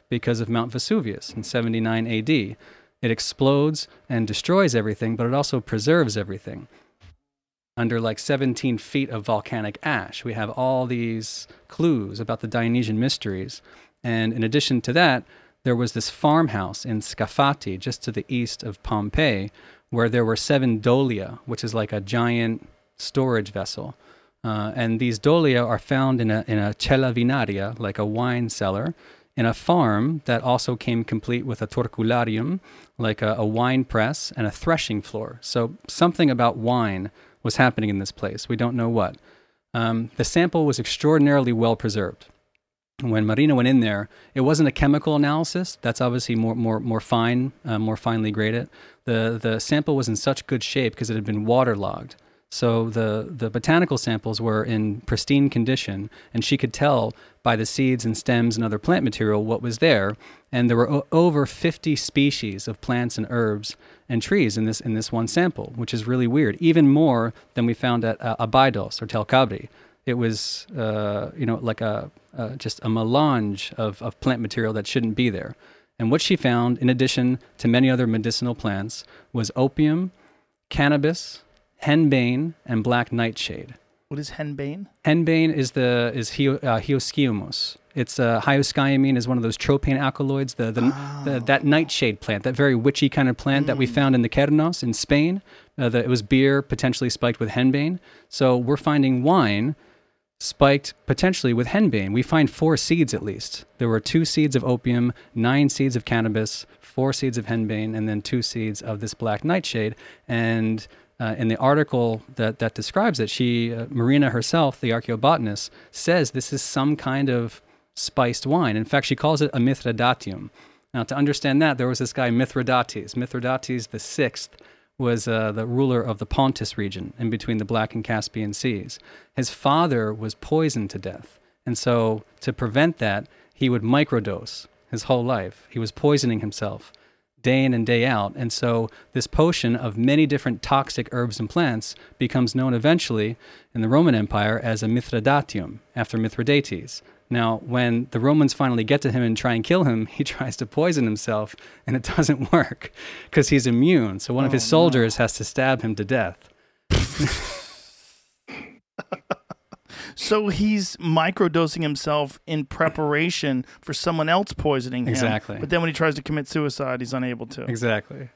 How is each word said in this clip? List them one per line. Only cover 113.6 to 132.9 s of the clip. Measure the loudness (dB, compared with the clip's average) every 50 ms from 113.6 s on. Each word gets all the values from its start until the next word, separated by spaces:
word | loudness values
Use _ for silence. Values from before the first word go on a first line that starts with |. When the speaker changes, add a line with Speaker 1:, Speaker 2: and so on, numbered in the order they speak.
| -2 -2 -4
Speaker 1:
uh, | -6 -8 -6
Marina | -2 0 2 4 4 4 4 4
herself, | 2 0 -2 0 2 2 2 2 0 -2
the | -2 -2
archaeobotanist, | -2 -2 -2 -4 -4 0 2 2 2 2 0 -4 -4 -6 -8 -12 -14 -20 -20 _
says | -12 -6 0 2 2 2 2 0
this | -2 -6 -6 -4
is | -6 -6
some | -6 -4 -2 0 2 2 0
kind | 0 -2 -4 -2 0 0 0
of | 0 0 -2 -4 -8 -14 _ _ _ _ _ _ -12
spiced | -8 -8 -4 0 0 0 2 0 -4 -2
wine. | 0 0 2 2 2 0
In | 0 -2
fact, | 0 0 0 0
she | 0 -2
calls | 0 2 0 2 2
it | 0 0 2
a | 2
Mithridatium. | 2 2 2 0 -2 -4 -2 0 2 2 2 0 -4 -10 -10 -10 -12 -16 _ -20 -20 -20 _ _ _ _ -6
Now, | -6 -4
to | -4 0
understand | 0 0 0 0 0 0 2 2 4
that, | 4 4 2
there | 0 0
was | -2 0 -2
this | -4 -4
guy | -2 0 0 2
Mithridates. | 2 2 2 2 0 -2 0 2 2 2 0 -2 -6 -10 -10 -8 -6
Mithridates | -6 -6 -4 -6 -4 -2 -2 -2 -2 -4 -4 -6 -6 -6
the | -8 -10 -10
sixth | -10 -8 -2 -2 -2 -2 -2 -6 -14 -14 _ _ -20 -20 _ _ _ _ _
was, | -2 0 0 0 0 0
uh, | -2 0 0 0 -2 -2
the | -4 -4
ruler | -2 0 2 2 2 2 0
of | 0 -2 -4
the | -6 -6
Pontus | -4 0 2 2 2 2 -2 -6 -8 -4
region | -4 -6 -4 -6 -8 -10 -10 -8
in | -4 -4 -2
between | -2 -2 -2 -2 -2 -2
the | -2
Black | -2 0 0 -2 -2 -4
and | -8 -4
Caspian | -2 -4 -4 -4 -6 -6 -6 -6 -6 -6
Seas. | -4 -2 -2 -2 -2 -6 -10 -14 -18 _ -20 -20 -20 -20 _ -6
His | -4 -4 -4
father | -4 0 2 2 4 4 4 2 2 0 0 -2 -4
was | -4 -6 -8 -8
poisoned | _ -4 0 0 2 2 0 0 -2 -4 -6
to | -6 -8
death. | -10 -10 -12 -12 -18 -20 _ _ _ _ _ _ -6
And | -6 -4
so | -2 0 2 2 4 4 2 0 -2 -6 _ _ -8
to | -6 -6
prevent | -4 -4 -4 0 2 2 2 2